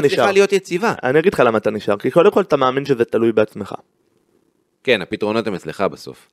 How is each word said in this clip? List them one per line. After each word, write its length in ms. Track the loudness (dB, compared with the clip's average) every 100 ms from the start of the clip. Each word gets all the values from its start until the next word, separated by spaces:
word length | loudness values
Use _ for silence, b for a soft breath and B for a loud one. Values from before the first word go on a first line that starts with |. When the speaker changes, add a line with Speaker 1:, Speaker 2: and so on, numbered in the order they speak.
Speaker 1:
מצליחה 180 | 2 2
Speaker 2:
נשאר. 100 | 2
Speaker 1:
להיות 200 | 2 2
יציבה. 420 | 0 -4 -4 -4 -2
Speaker 2:
אני 160 | 0 0
אגיד 160 | 2
לך 80 | 2 2
למה 120 | 2
אתה 120 | -2
נשאר, 260 | -4 -4 -2
כי 140 | 0
קודם 200 | 2 4
כל 100 | 2
אתה 160 | 0 0
מאמין 280 | 0 0
שזה 200 | -2 0
תלוי 280 | 0 0 2
בעצמך. 420 | 2 -2 -4 -12 -14 _ _ _ _ _ _ _ _ _ _
Speaker 1:
כן, 180 | 0 0
הפתרונות 440 | -2 -6 -2 -2 -2
הם 80 |
אצלך 260 | -6 -8 -4
בסוף. 480 | -4 -4 -14 -20 _